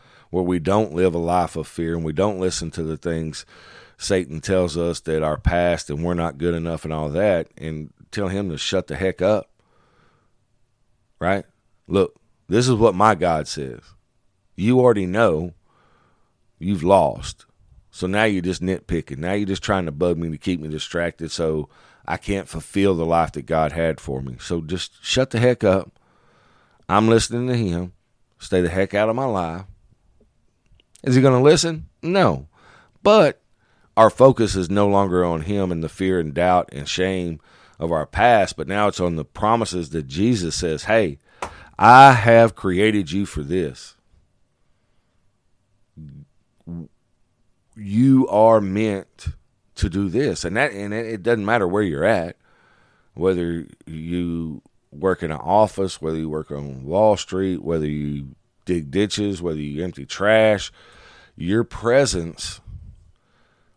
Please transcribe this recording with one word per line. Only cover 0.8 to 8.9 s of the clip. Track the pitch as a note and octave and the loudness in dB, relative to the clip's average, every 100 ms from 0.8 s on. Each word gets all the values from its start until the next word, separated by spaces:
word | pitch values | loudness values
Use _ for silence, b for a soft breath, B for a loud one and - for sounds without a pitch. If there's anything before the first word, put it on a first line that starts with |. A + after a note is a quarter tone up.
| G2+ E2 | 0 0
live | F#2 | 0
a | E2+ | 0
life | E2+ F2+ E2 D#2+ | -2 0 -2 -6
of | D2 | -10
fear | - E2 | -6 -6
and | E2 | -4
we | D#2+ | -4
don't | D2+ G#2 F#2 | -2 -2 -2
listen | F#2 - E2 | -4 -4 -8
to | F2+ | -8
the | D#2+ D#2 | -8 -6
things | E2+ D#2+ D#2 C#2+ - B B B B B | -6 -6 -6 -10 -18 B B B B B
Satan | - F#2+ C#2 D#2 | -2 -2 -2 -8
tells | - F#2 F2+ E2 | -2 0 0 -2
us | E2+ D#2+ | -4 -4
that | - D#2 | -4 -2
our | D#2 D2 | -2 -2
past | - F2 F2 E2+ - | 0 0 0 -2 -4
and | C#2+ | -6
we're | F2 F2 | -4 -2
not | E2 C#2 | -4 -4
good | E2+ E2+ | -4 -2
enough | E2 D#2+ D#2 | -6 -8 -8
and | |
all | D#2 D2+ | -6 -4
that, | D#2 G#2 F2 - - | -2 0 0 -2 -12
and | D#2+ D#2 D#2 _ - | -12 -12 -14 _ -12
tell | - F#2+ | -8 -6
him | G2 G2 | -4 -6
to | D2+ | -6
shut | - F#2+ | -4 -4
the | - | -4